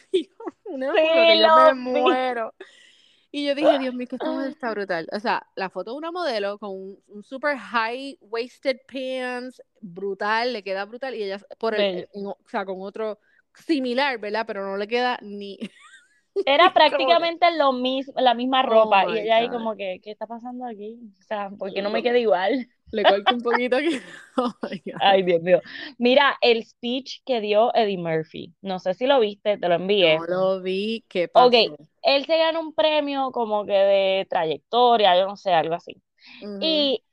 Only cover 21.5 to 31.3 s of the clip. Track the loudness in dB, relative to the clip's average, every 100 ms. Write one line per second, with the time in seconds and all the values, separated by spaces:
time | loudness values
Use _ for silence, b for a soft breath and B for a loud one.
21.5 | -8 -8 -4 -2 -2 0 2 2 2 2
22.5 | -2 -6 _ -8 0 2 4 2 0 0
23.5 | 0 0 0 0 -4 -8 -20 -6 -4 -4
24.5 | -4 -10 -10 -12 0 2 4 2 0 4
25.5 | 2 B B B -2 2 4 2 2 2
26.5 | 2 -2 _ -6 -6 -8 -12 -6 -4 0
27.5 | 2 4 2 0 -2 -2 -4 -4 -12 -18
28.5 | _ -10 -6 -6 -2 2 2 2 -2 -4
29.5 | -2 0 0 2 4 4 4 0 -2 0
30.5 | -2 -4 -4 -4 -6 -6 -4 2